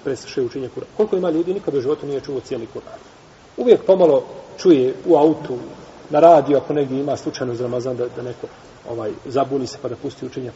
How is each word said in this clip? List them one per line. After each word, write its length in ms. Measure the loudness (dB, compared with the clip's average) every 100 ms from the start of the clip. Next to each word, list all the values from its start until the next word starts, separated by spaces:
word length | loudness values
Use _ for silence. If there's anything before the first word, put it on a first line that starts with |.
presuše 380 | -8 -8 -8 -6
učenje 280 | -6 -6 -12
Kur'ana. 280 | -12 -16 -4
Koliko 180 | -2 0
ima 140 | 0
ljudi 240 | -2 -2
nikad 220 | -4 -4 -4
u 60 |
životu 240 | -2 -4 -4
nije 140 | -8
čuo 180 | -6 -10
cijeli 280 | -8 -10 -10 -14
Kur'an? 240 | -16 -20 -20 -20 -20 -20 -18 -4
Uvijek 280 | 6 6 6
pomalo 380 | 4 6 4 0 -16 -20 0
čuje 360 | 4 4 4 -2 2
u 120 | 4
autu, 400 | 4 2 -6 -10 -10 -18 -20 -20 -2
na 100 | 6
radiju, 380 | 8 8 6 0
ako 160 | 0
negdje 260 | -4 -2 -4
ima 180 | -4 -6
slučajno 380 | -6 -8 -8 -6
za 80 |
Ramazan 340 | -6 -6 -6 -6
da, 100 | -6 -8
da 60 |
neko, 260 | -12 -12 -16 -16 -20 -20 -12
ovaj, 220 | -10 -8 -10 -6
zabuni 420 | -4 -2 -2 -4
se 100 | -8
pa 80 | -10
da 60 | -10
pusti 300 | -12 -10 -12
učenje 260 | -10 -12